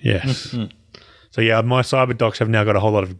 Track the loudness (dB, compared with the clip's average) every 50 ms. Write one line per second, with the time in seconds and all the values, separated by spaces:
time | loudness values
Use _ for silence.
0 | -2 0 0 0 0 -2 -4 -4 -6 -8 -8 -6 -8 -8 -10 _ _ _ -20 -20
1 | -20 -20 -20 _ _ _ -2 0 2 2 2 2 2 2 0 0 0 0 0 0
2 | 0 0 0 0 -2 -2 0 -2 0 0 2 2 2 2 2 2 2 2 2 0
3 | 0 -2 -6 -14